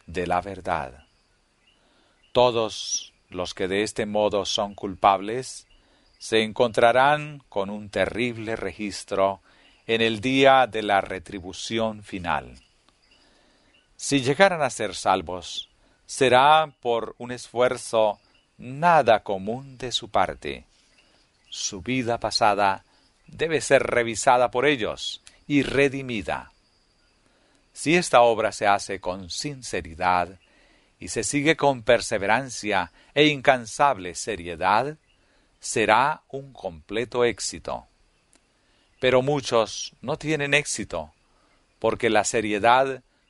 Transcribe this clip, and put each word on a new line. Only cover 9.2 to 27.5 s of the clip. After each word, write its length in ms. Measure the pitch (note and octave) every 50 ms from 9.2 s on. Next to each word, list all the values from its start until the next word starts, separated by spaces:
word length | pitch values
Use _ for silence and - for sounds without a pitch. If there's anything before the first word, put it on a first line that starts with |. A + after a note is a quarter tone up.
| F#2+ G2 G2 - _ _ _ _ _ _ _ _ _ -
en 140 | A2+ A2+
el 180 | A2+ A2+ A2+ G#2
día 480 | G2 C3 C3+ C3+ C3+ C3+ C3+ C3 B2+ A2
de 160 | G#2 A2 G#2+
la 180 | G#2 G2+ G2
retribución 1000 | F#2 - F#2+ F#2 F2 - - G2 E2+ F#2+ F2+ - - - A2+ A2+ A2+ A2 G#2+ G#2+ G2+
final. 580 | - G2 F#2+ F2 E2+ D#2 C#2+ B1+ A#1+ A#1+ A#1+ _ _ _ _ _ _ _ _ _ _ _ _ _ _ _ _ _ _ _ _ _ _ _ _ _ _ _
Si 260 | - - - C#3 C#3
llegaran 400 | B2 B2+ C#3+ - G3 G3 F3+ D#3+
a 80 | C#3+ B2
ser 260 | - - A2+ G2 F2+
salvos, 760 | - - G#2+ F#2 F#2+ E2+ F2 F2+ F2+ E2+ - - - - _ _ _ _ _ _ _ _
será 680 | - - - C3+ B2+ A#2+ B2 C3+ D3 D#3 D#3 D#3 D3 - _
por 340 | - A#2+ A#2 A2+ A2 G#2 - -
un 140 | A#2+ B2
esfuerzo 880 | B2 A#2 - - - A#2+ B2 B2+ B2+ - - - - A2 A2 G#2+ G2+ _ _ _ _ _ _ _ _ -
nada 680 | G#2+ B2 C3 C#3+ D#3+ F3 E3+ D3+ B2+ A#2 A2 G2+ -
común 540 | - G2+ F#2+ F#2+ G#2+ A2+ C3 C#3 C3+ C3 A#2+
de 140 | B2+ B2
su 180 | - - A#2+ G#2
parte. 560 | - G#2 F#2 - D2 C2+ - D2+ C2+ A#1+ - _ _ _ _ _ _ _ _ _ _ _ _ _ _ _ _ _
Su 320 | - - - - G#2 F#2+
vida 380 | E2 A#2+ B2+ C3 A#2+ A2+ A#2 A#2
pasada 640 | - G#2+ - - A#2+ G#2+ G2+ G2 G2+ G2 F#2+ F#2 _ _ _ _ _ _ _ _ _ -
debe 340 | - G#2+ D3 E3 D#3+ C3+
ser 220 | - - C#3 B2+ A#2+
revisada 680 | - - A#2+ A#2 A#2 A2 G#2 - C#3 B2 B2+ B2 A#2
por 140 | - B2 B2
ellos 560 | D3 D3 B2 G#2 E2+ C#2 - - - - - _ - _ _ _ -
y 160 | D3 C#3+ C3
redimida. 880 | A#2+ B2 C3 C#3+ C#3 B2 C#3 C3+ B2+ A#2+ G#2 F2 E2+ D2 C2 B1 - _ _ _ _ _ _ _ _ _ _ _ _ _ _ _ _ _ _ _ _